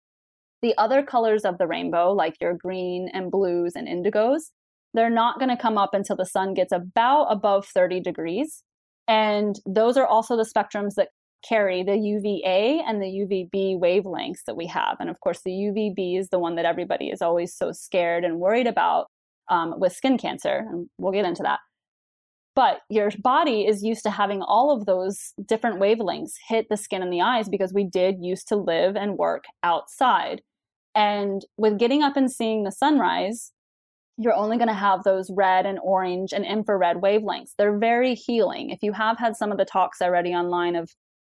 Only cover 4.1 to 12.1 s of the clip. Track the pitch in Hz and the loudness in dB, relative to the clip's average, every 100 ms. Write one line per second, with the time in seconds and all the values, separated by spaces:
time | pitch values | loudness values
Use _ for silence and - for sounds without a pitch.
4.1 | 208 226 302 - _ _ _ _ - 233 | 0 2 0 -4 _ _ _ _ 0 2
5.1 | 233 233 - 262 240 233 214 190 196 202 | 4 2 0 -2 0 0 2 2 0 -2
6.1 | 190 185 196 190 190 185 180 180 226 233 | -4 -2 -2 -2 0 0 -2 -2 2 4
7.1 | 294 - 208 208 196 - 190 180 185 180 | 4 2 2 2 2 0 0 2 0 -4
8.1 | 160 165 185 311 - _ _ _ _ - | -6 -6 -4 -6 -8 _ _ _ _ 0
9.1 | 220 214 208 208 202 - 190 226 262 254 | 2 2 2 0 -4 -4 2 2 4 4
10.1 | 220 226 240 226 220 202 214 202 202 196 | 2 2 0 0 0 -2 -4 -4 -2 -2
11.1 | _ _ _ - 226 196 180 185 202 208 | _ _ _ -2 2 2 0 0 0 0